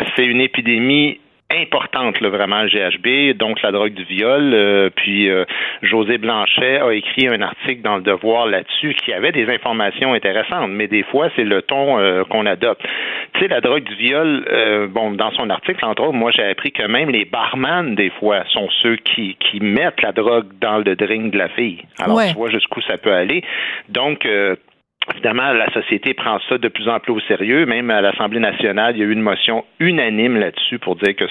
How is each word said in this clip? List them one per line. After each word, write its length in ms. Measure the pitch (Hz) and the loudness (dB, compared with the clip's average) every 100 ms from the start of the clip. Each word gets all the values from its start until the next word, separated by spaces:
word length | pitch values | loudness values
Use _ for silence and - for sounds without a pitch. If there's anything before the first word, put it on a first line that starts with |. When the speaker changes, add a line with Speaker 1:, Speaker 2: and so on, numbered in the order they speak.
| 104 - | 0 2
Speaker 1:
c'est 80 | 123 | 2
une 160 | 123 | 2
épidémie 760 | 131 - 117 113 127 143 147 - _ _ - | 0 0 0 2 4 4 2 -2 _ _ -6
importante, 680 | 165 156 147 - 135 123 95 | -4 -2 -2 -2 -2 -2 -2
là, 80 | 104 | 0
vraiment, 320 | 98 98 104 | 0 0 0
le 80 | 107 | 0
G 100 | 101 | 0
H 220 | 92 90 | 0 -2
B, 360 | 120 135 143 107 | 0 2 2 2
donc 240 | 110 107 | -2 0
la 120 | 107 | 0
drogue 200 | 101 107 | 0 0
du 120 | 95 90 | -4 -6
viol. 480 | 95 110 143 143 | -2 2 2 4
Euh, 360 | 110 101 101 95 - | 4 6 4 4 2
puis, 340 | 101 101 101 | 0 2 4
euh, 140 | 92 90 - - - | 2 0 -4 -6 -2
José 360 | - 113 104 120 | 0 2 2 0
Blanchet 600 | 113 110 98 - 131 139 | 0 0 0 2 2 2
a 140 | 127 | 2
écrit 340 | 107 - - 131 | 0 -2 0 2
un 140 | 110 | 2
article 400 | 92 - 131 123 | -2 -4 -6 -4
dans 160 | 107 101 | -2 0
Le 60 | |
Devoir 420 | 95 95 110 117 113 | 0 0 2 2 2
là-dessus 480 | 95 - - 151 - | 0 -2 -4 -4 -4
qui 80 | - | -4
avait 220 | 95 147 | -2 0
des 160 | 156 110 | 0 0
informations 640 | 120 120 113 101 - 131 | 0 -2 -2 -2 0 0
intéressantes, 560 | 117 98 104 - 180 107 | 2 2 0 -2 -4 -4
mais 160 | 101 104 | -4 -2
des 160 | 107 | -2
fois, 240 | - 139 160 - | 0 0 0 0
c'est 80 | |
le 180 | 107 95 | 2 0
ton, 380 | - 139 139 120 | 0 0 2 2
euh, 240 | 98 92 | 2 2
qu'on 220 | 95 110 104 | 0 0 0
adopte. 360 | 90 113 101 - - - - - | 0 0 -2 -6 -8 -8 -8 -6
Tu 80 | - | -2
sais, 60 | 190 | 0
la 100 | 127 | 2
drogue 240 | 123 147 | 2 0
du 120 | 107 104 | -2 -4
viol, 500 | 120 143 160 135 - | 0 2 2 0 0
euh, 380 | 117 110 104 101 | 2 2 2 0
bon, 240 | 104 110 | -2 -2
dans 200 | 101 110 | 0 -2
son 180 | - 113 | -2 -2
article, 340 | 90 - 185 | -2 -2 -2
entre 200 | 110 107 | -2 0
autres, 100 | 147 | 0
moi, 180 | 131 117 | 2 0
j'ai 120 | 120 | 0
appris 280 | 101 92 143 | -2 -2 -4
que 160 | - 107 | -4 -2
même 220 | 120 151 | 0 0
les 160 | 113 95 | 0 -2
barman, 680 | 117 110 131 131 180 156 104 | -4 -4 -2 -2 -2 -2 0
des 160 | 95 | -2
fois, 320 | - 107 98 - | 0 0 0 0
sont 160 | 110 95 - | -2 -2 0
ceux 140 | 117 113 | 0 0
qui, 400 | - - 98 - | -2 -2 -4 -4
qui 240 | - 101 | -4 -2
mettent 420 | 104 113 170 - | 0 2 0 0
la 120 | 107 | -2
drogue 340 | 101 110 117 98 95 | 0 2 2 0 -4
dans 160 | 113 107 | 0 0
le 180 | 104 92 | 0 -2
drink 380 | 101 110 110 | 0 0 -2
de 40 | 101 | -2
la 120 | 87 | -2
fille. 320 | - 117 85 - - | -2 -4 -6 -14 -4
Alors, 160 | 208 226 | 0 2
Speaker 2:
Ouais. 140 | 196 | 2
Speaker 1:
tu 60 | 135 | -2
vois 140 | 113 | -2
jusqu'où 300 | 107 - - - | -2 -2 -4 -4
ça 100 | 95 | -2
peut 160 | 107 | 2
aller. 300 | 92 95 170 - - - - - | 2 2 -2 -4 -6 -6 -10 -8
Donc, 360 | 120 139 147 117 | -4 -2 -2 0
euh, 300 | 101 98 92 _ _ _ _ - | 0 0 -2 _ _ _ _ -10
évidemment, 380 | - 117 120 135 | -4 -2 0 2
la 200 | 117 107 | 2 0
société 400 | 113 - 101 135 | -2 -2 -2 -2
prend 260 | 123 117 104 - | -4 -2 -4 -2
ça 100 | 131 | -2
de 100 | 120 | -2
plus 200 | - 107 | -2 -2
en 120 | 113 | -2
plus 140 | - | -2
au 60 | 107 | -2
sérieux. 440 | - 92 104 143 143 | -2 -2 2 2 2
Même 240 | 117 120 | 0 0
à 120 | 107 | 2
l'Assemblée 380 | 98 95 104 113 | 2 2 -2 0
nationale, 560 | 107 92 113 98 117 113 | 0 0 0 2 2 2
il 40 | |
y 20 | |
a 40 | 104 | 0
eu 60 | |
une 100 | 110 | 2
motion 440 | 107 92 - 113 - - | 0 0 0 -2 -6 -2
unanime 580 | 170 160 113 107 123 113 | 0 2 0 2 2 2
là-dessus 400 | 92 - - 120 | 0 -2 -4 -4
pour 180 | - 85 | -4 0
dire 180 | 101 98 | 0 0
que 100 | 90 | -4